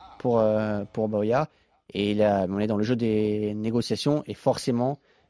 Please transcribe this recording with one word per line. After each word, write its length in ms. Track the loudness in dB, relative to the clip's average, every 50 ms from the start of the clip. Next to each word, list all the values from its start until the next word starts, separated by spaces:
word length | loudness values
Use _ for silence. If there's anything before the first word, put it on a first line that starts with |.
| -20 -20 -10 -4
pour, 220 | 0 2 4 4
euh, 440 | 4 4 2 2 0 -2 -2 -4 -6 -6
pour 160 | -4 -4 -2 0
Boya. 400 | 0 0 0 2 2 0 0 -2 _ _ _ _ _ _ _ -8
Et 200 | -4 -2 0 0
il 100 | 2 2
a, 240 | 4 4 4 2 0 0
on 100 | -2 -2
est 60 | 0 0
dans 80 | 0
le 80 | 0 0
jeu 120 | 0 0
des 560 | 0 0 0 2 2 0 0 0 -2 -2 -4 -4
négociations, 680 | -4 -4 -2 -2 -2 -2 -2 -4 -2 0 0 0 0 -2
et 80 | -6 -10
forcément, 640 | -4 0 0 0 0 -2 -2 -2 0 0 -2 -4 -6 _ _ _ _ _